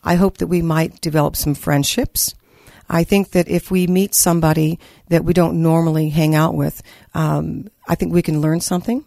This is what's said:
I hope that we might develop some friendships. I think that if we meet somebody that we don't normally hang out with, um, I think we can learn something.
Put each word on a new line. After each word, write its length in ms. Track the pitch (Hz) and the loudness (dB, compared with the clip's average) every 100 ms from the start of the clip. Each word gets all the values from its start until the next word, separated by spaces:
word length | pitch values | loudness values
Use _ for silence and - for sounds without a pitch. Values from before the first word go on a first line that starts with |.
I 140 | 160 175 | 0 2
hope 220 | 196 - | 2 0
that 100 | 170 | -2
we 140 | 180 | 0
might 400 | 165 160 165 - | 0 0 -2 -4
develop 340 | 170 156 147 151 | -2 0 0 -2
some 180 | - | -4
friendships. 800 | 143 - 143 139 - 262 - - - _ _ - - _ | -2 0 0 0 -2 -4 -4 -6 -6 _ _ -20 -20 _
I 140 | 165 | -2
think 280 | 165 196 196 | 2 2 2
that 180 | 185 170 | 0 0
if 200 | 175 - | -2 -2
we 160 | 190 180 | -2 2
meet 300 | 180 202 - | 2 2 0
somebody 640 | - 170 160 156 156 165 - - _ | 2 2 2 2 0 -2 -12 -20 _
that 160 | 170 165 | -2 2
we 80 | |
don't 280 | 175 - 170 | 2 2 2
normally 480 | 165 165 165 156 156 | 2 2 2 0 0
hang 240 | 151 156 | 0 2
out 220 | 156 160 165 | 2 2 0
with, 260 | 143 - - - - | -4 -6 -20 -20 -12
um, 540 | 165 156 147 160 - 196 _ - | -4 -2 -2 -4 -8 -12 _ -6
I 100 | 170 | -4
think 180 | 175 | 0
we 80 | 170 | 0
can 180 | 170 151 | 0 0
learn 220 | 156 165 | 0 0
something. 420 | - 180 175 247 | -2 -4 -2 -6